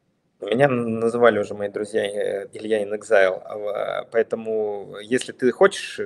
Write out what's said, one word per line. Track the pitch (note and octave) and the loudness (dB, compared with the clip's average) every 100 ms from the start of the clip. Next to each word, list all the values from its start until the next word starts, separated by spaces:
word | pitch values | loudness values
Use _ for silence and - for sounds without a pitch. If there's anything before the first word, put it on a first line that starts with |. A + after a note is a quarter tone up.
| _ _ _ - | _ _ _ -10
Меня | G2+ A2+ C#3+ | -2 2 4
н-, | B2 A#2 A2+ | 2 -2 -2
называли | A2+ A#2+ A#2 G#2+ | 0 4 4 4
уже | G2+ | 0
мои | G#2 G2+ | -4 -6
друзья, | G2+ G#2 G#2+ | -4 -2 -2
э, | G2+ G#2 G2 G2 G2 | -2 -2 -4 -4 -8
Илья | A2 G#2+ A2 | -10 -2 0
In | G2+ | 0
Exile, | G#2 - G#2 F#2+ F#2+ | -4 2 4 4 2
а, | - G#2+ | -8 -8
в-, | G#2 G#2 G2 F#2+ F#2+ | -6 -6 -4 -6 -2
поэтому, | A#2 A2 A2+ A2 A2 G#2+ G2+ G2 G2 | 0 0 -2 -4 -2 -2 -4 -10 -12
если | G#2+ B2 - | -2 -2 -2
ты | - B2+ | -2 0
хочешь, | - G3 - - - | 4 4 2 -10 -8